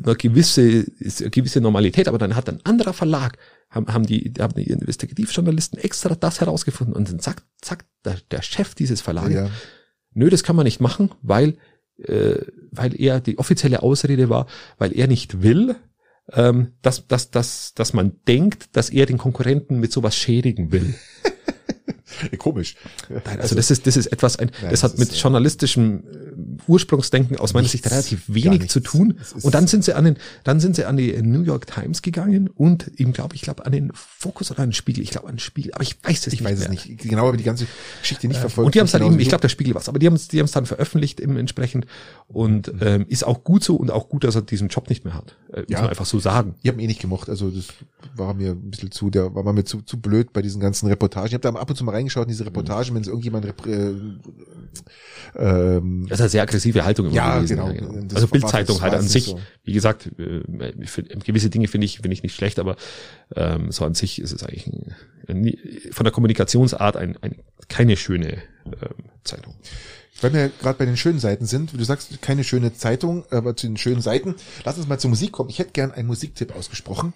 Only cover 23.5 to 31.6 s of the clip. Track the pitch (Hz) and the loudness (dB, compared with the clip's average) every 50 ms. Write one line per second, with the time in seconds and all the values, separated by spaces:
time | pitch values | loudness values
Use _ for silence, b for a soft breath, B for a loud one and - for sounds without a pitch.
23.5 | - - 120 - - - - 135 120 131 110 - - - - 123 - - 117 113 | 2 2 4 4 2 4 4 4 4 4 2 0 0 2 2 2 2 0 -2 -4
24.5 | B B 98 87 87 - - 120 - - 120 - - - - 135 135 120 123 147 | B B -2 0 0 2 2 2 2 2 2 2 2 0 2 4 4 4 4 2
25.5 | - - - 127 - 127 117 110 101 - - - - - - - - 85 - - | 2 0 -2 0 2 2 2 2 2 -2 -8 -14 -18 -18 -18 -16 -14 -14 -12 -12
26.5 | 67 - - - 170 180 175 - - 135 131 - - 131 131 123 131 - - 101 | -12 -6 2 4 4 4 6 4 0 0 2 2 2 2 2 2 0 -2 -2 2
27.5 | 92 123 127 123 - 123 - - 123 135 135 - 110 87 - - 104 110 127 185 | 2 4 4 2 0 -2 -2 0 0 0 0 0 -4 -6 -4 -2 0 2 4 6
28.5 | 196 180 92 90 - 135 127 - - 151 196 233 - - - - - 120 104 139 | 4 4 2 2 0 0 0 2 4 4 4 4 4 0 -6 -14 -12 -2 2 2
29.5 | 127 147 180 165 - 214 185 - - - 156 165 143 B B B B B _ 127 | 4 6 6 6 6 4 4 2 4 6 4 4 4 B B B B B _ 2
30.5 | 139 156 156 190 175 160 120 92 135 135 127 120 - 117 110 113 117 147 175 165 | 2 4 4 2 2 0 0 0 2 2 2 0 0 2 2 2 2 4 2 0
31.5 | 139 127 | 0 -2